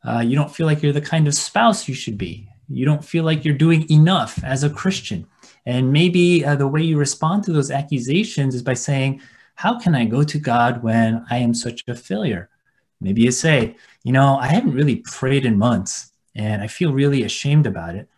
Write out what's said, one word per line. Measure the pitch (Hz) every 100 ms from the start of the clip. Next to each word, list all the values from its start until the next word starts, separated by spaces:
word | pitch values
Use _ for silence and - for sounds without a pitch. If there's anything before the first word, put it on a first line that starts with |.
| 120
Uh, | 117
you | 117
don't | 139 143
feel | - 160
like | 151
you're | 147
the | 143
kind | 147 160 147
of |
spouse | 143 - 202 233 202 -
you |
should | 127 - 104
be. | 90 101 104 - -
You | 127
don't | 131 147
feel | - 165
like | 160 160
you're | 156
doing | 135 160 165 156
enough | 151 160 185 - -
as | 135 135
a | 143
Christian. | 147 190 190 - 95 - _ - _
And | - 123 131
maybe, | 143 180 175 175 175
uh, | 143 143
the | 139
way | 151
you | 165 151
respond | 143 - 160 202
to | 202
those | 156 131
accusations | 139 147 135 123 165 220 - 139
is | 127
by | 120
saying, | 123 - 139 135 135 - _ _
"How | - 202 233
can | -
I | 143 113
go | 123
to | 147 151
God | 147 120 120 120
when | 117 113 113 113 117
I | 123
am | 120
such | 117 120 117 -
a |
failure?" | 120 - 196 185 95 101 _ _ _ _ _
Maybe | 95 101
you | 117
say, | 123 165 143 113 - _ _
"You | 123
know, | 131 139 135
I | 127
haven't | 175 254
really | 131 147 117
prayed | - - 131 139
in | 131 104
months, | 117 107 95 - - _ _
and | - 107 107
I | 104
feel | - 175
really | 135 143 139
ashamed | 104 - 139 151 135
about | 90 82
it. | 90 -